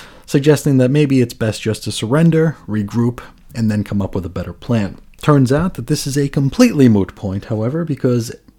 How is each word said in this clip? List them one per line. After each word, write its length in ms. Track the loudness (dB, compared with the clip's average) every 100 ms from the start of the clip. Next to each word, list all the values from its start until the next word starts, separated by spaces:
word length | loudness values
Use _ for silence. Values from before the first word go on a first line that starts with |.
| -20 -20
suggesting 540 | -2 2 4 2 4 2
that 120 | 2
maybe 300 | 2 2 2
it's 140 | 0
best 260 | -2 -4 -2
just 240 | -4 -4
to 80 | -6
surrender, 640 | -6 -2 2 4 4 0 -4 -6
regroup, 540 | -4 -2 -2 -2 -4 -18 -20 -14
and 160 | -4 -2
then 140 | -2
come 160 | -2 -4
up 140 | -4
with 100 | -6
a 60 | -8
better 240 | -10 -10
plan. 420 | -12 -2 -2 -2 -8 -20 -4
Turns 320 | 2 4 4
out 220 | 2 -2
that 140 | -6 -4
this 180 | -4 -2
is 100 | -4
a 120 | -2
completely 580 | 0 -2 2 2 6 6
moot 260 | 6 0 -6
point, 300 | -6 -6 -6
however, 380 | -4 -2 -4
because 500 | -4 -2 0 0 -4 -12 _